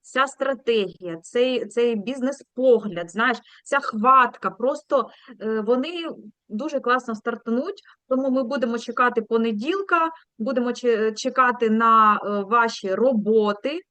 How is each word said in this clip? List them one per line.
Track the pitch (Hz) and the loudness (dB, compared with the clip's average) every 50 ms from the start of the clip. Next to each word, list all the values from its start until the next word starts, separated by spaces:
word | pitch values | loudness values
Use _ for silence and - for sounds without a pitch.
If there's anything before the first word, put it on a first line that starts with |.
Ця | _ - - 254 269 | _ -6 0 0 0
стратегія, | 277 - _ 277 269 269 - _ - 233 220 196 180 170 - 185 175 165 165 165 | 0 -2 _ -4 -4 -4 -4 _ 0 0 0 0 -2 -6 -12 -12 -10 -10 -10 _
цей, | - - 240 247 254 254 240 - | -6 0 0 0 0 0 -4 -6
цей | 202 - 240 240 240 233 | -6 -2 0 0 0 0
бізнес-погляд, | 214 196 226 269 277 247 262 277 - - _ _ - 254 262 240 220 208 208 180 170 175 170 | -2 -4 -6 -6 -4 -4 -4 -4 -6 -14 _ _ 0 4 4 4 4 2 -4 -8 -8 -10 -8
знаєш, | - 202 233 254 240 233 _ _ - - _ | -4 -2 0 0 0 -2 _ _ -20 -20 _
ця | - - 277 | -2 -2 -2
хватка, | 277 - - 220 208 254 262 269 247 240 247 - - 190 | -2 -2 -6 0 4 6 6 6 6 4 0 -6 -8 -8
просто, | 180 - - 262 294 294 _ _ 302 269 220 - - _ _ - 247 202 | -6 -2 -2 -2 -2 -2 _ _ 0 0 0 0 -8 _ _ -20 -18 _
е, | - 214 220 220 | -6 -4 -4 -4
вони | 214 208 247 254 262 320 349 339 330 311 247 220 214 214 _ _ _ _ | 0 0 0 0 0 -4 -6 -8 -8 -10 -12 -14 -18 -20 _ _ _ _
дуже | 202 214 269 311 302 269 | -10 -8 -6 -4 -6 -4
класно | - 240 247 254 247 - 226 | -2 0 0 0 -2 -4 -10
стартануть, | 208 _ 240 220 220 _ 240 226 247 285 370 415 - _ _ _ _ _ _ | -6 _ -8 -8 -6 _ -4 -4 -2 -2 -4 -8 -12 _ _ _ _ _ _
тому | 262 254 269 277 | -2 -2 0 0
ми | 254 262 269 | 0 0 -2
будемо | 226 277 277 254 233 233 247 | -2 -2 -2 -2 -2 -4 -6
чекати | 240 - 233 - 247 247 240 233 220 | -8 -8 -2 0 0 2 2 -2 -4
понеділка, | - 233 226 226 226 226 208 220 294 370 392 392 392 359 339 330 330 330 - _ _ _ _ | 0 0 0 0 0 -2 -4 -4 -4 -2 -4 -2 0 0 0 0 -2 -4 -10 _ _ _ _
будемо | 220 240 269 254 240 247 240 | -6 -4 -2 -2 -2 -4 -4
че-, | 240 - 247 233 208 220 220 214 | -2 0 0 0 2 0 -2 -4
чекати | 214 - 262 214 - 254 247 247 - 233 220 | -4 -6 -4 0 2 2 2 2 0 0 0
на, | 220 220 233 233 226 220 220 214 208 180 - | 2 2 4 6 6 8 8 6 6 4 0
е, | 196 208 202 202 190 | -4 -4 -4 -2 0
ваші | 220 240 233 226 220 - - 190 185 | 2 2 2 2 -2 -6 -4 -4 0
роботи | 202 226 262 262 214 202 208 220 220 208 208 202 202 - 262 302 349 370 _ | 2 2 2 2 2 2 2 2 4 4 2 -2 -2 -4 -6 -6 -6 -12 _